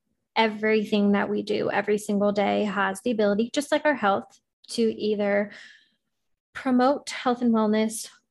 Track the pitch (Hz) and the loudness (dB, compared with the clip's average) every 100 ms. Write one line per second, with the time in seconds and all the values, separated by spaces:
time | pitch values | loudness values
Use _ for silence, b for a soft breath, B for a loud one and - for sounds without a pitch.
0 | _ _ _ - 220 214 214 220 202 208 | _ _ _ 0 0 0 0 0 2 2
1 | 202 202 202 208 208 208 - - 202 208 | 4 2 0 -4 -2 -2 0 -2 0 -2
2 | 208 202 202 208 202 202 214 202 196 190 | -2 0 0 0 0 0 -2 -2 -2 -2
3 | 247 220 208 208 226 - 285 302 302 277 | -4 0 0 0 -2 -4 -2 0 0 0
4 | 208 202 - _ _ _ - - 220 220 | 0 0 -4 _ _ _ -10 -2 -2 0
5 | 208 208 202 202 208 B B B B B | -4 -2 0 0 -2 B B B B B
6 | _ _ _ _ _ - 262 247 254 285 | _ _ _ _ _ -8 0 4 4 2
7 | - - 262 240 247 226 214 214 220 220 | -4 -4 -2 0 2 2 2 2 0 -4
8 | - - _ | -12 -18 _